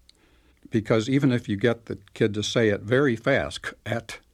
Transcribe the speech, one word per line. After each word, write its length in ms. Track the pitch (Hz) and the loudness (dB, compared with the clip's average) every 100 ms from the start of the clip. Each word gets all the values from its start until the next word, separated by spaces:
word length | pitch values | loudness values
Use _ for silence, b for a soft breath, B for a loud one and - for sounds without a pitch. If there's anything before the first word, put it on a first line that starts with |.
| _ b b b b b - | _ b b b b b -4
because 380 | 113 107 113 110 | -2 2 0 2
even 220 | 135 139 | 2 2
if 180 | 123 - | 0 -2
you 80 | 101 | -2
get 300 | 120 117 - | 0 -2 -6
the 140 | 98 - | -14 -14
kid 200 | - 110 | 0 0
to 80 | 104 | 0
say 280 | 104 - 110 | -2 2 2
it 100 | 101 | 2
very 340 | 104 127 143 | 0 2 2
fast, 480 | 110 - 131 73 - | 0 0 0 -2 -8
k-at, 560 | - - - 117 - - _ | -12 -12 -8 -8 -8 -18 _